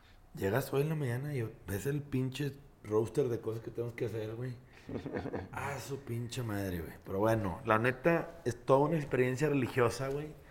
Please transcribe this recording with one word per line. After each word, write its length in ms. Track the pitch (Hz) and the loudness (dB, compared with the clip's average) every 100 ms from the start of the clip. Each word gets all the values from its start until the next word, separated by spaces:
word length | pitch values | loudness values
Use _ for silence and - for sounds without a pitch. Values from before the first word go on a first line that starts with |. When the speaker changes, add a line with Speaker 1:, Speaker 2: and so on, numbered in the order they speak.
| - - - - | -20 -20 -14 -2
Speaker 1:
llegas 360 | 98 117 131 | 0 2 2
hoy 100 | 135 | 2
en 60 | 151 | 2
la 60 | 156 | 0
mañana 380 | 135 117 147 | 0 -2 -2
y 140 | 139 110 - - | -4 -4 -6 -6
ves 200 | 98 139 | -4 -2
el 160 | 143 | -4
pinche 520 | 143 127 131 127 143 - - - | -2 0 0 -2 -4 -6 -16 -14
roster 460 | 104 107 113 - 131 | 0 2 2 2 0
de 120 | 117 | 0
cosas 220 | 113 113 | -4 -6
que 80 | 120 | -6
tenemos 240 | 117 120 | -6 -6
que 120 | 117 120 | -4 -4
hacer, 280 | 110 110 | -4 -6
güey. 200 | 113 127 120 - - - | -6 -8 -8 -16 -18 -10
Speaker 2:
<laughs> 640 | - - - - - - | -8 -6 -6 -6 -8 -8
Speaker 1:
Ah, 240 | 123 135 135 127 | -6 -6 -6 -6
su 120 | 135 | -8
pinche 440 | - 117 120 - | -6 -6 -4 -4
madre, 360 | 117 101 98 90 | -2 -2 -2 -4
güey. 120 | 78 - | -6 -10
Pero 140 | - 95 | -4 2
bueno, 420 | 110 113 101 80 110 | 4 4 2 -2 2
la 120 | 110 | 4
neta, 600 | 120 127 170 165 - - 123 | 4 4 4 4 0 -6 -4
es 100 | - | -2
toda 140 | - 135 | 6 6
una 160 | 147 165 | 6 2
experiencia 520 | 139 131 127 127 147 | 2 2 2 2 2
religiosa, 580 | 143 120 131 117 - 135 | 2 2 4 4 2 -4
güey. 200 | 139 151 - - | -4 -6 -12 -20